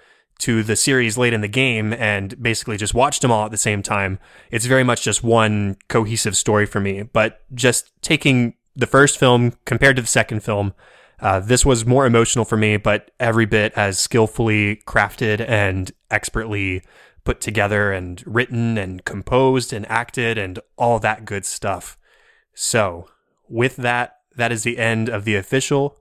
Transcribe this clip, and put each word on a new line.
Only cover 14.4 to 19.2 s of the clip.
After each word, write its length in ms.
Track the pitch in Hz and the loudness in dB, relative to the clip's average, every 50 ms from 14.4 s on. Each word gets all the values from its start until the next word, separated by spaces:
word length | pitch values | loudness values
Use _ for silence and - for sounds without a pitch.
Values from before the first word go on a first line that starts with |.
| 117 110 107 107 104 101 107 - _ | 0 0 2 2 0 0 -2 -4 _
crafted 580 | - - 113 101 101 - - 120 107 104 104 117 | -4 0 0 0 0 -2 -4 -2 -2 -2 -2 -2
and 440 | 135 120 104 101 95 95 95 95 - - _ _ - | -2 0 0 0 0 -2 -4 -6 -8 -10 _ _ -4
expertly 720 | - 104 - - - 113 110 113 104 101 98 95 92 92 - _ _ - - _ _ _ _ | -4 -4 -4 -6 -6 -8 -6 -4 -4 -4 -4 -4 -4 -6 -8 _ _ -20 -20 _ _ _ _
put 180 | - 123 - | -6 -6 -4
together 500 | - 117 104 104 101 101 107 104 104 101 | -6 -4 0 0 0 2 2 0 0 0
and 320 | 95 92 90 90 90 90 - | -2 -4 -6 -10 -12 -12 -12
written 500 | - 107 117 127 - 123 117 117 117 113 | -4 -2 -2 -2 -2 -2 -2 0 0 0
and 260 | 107 95 92 92 92 - | -2 -4 -6 -10 -10 -10
composed 680 | - 104 98 | -10 -10 -10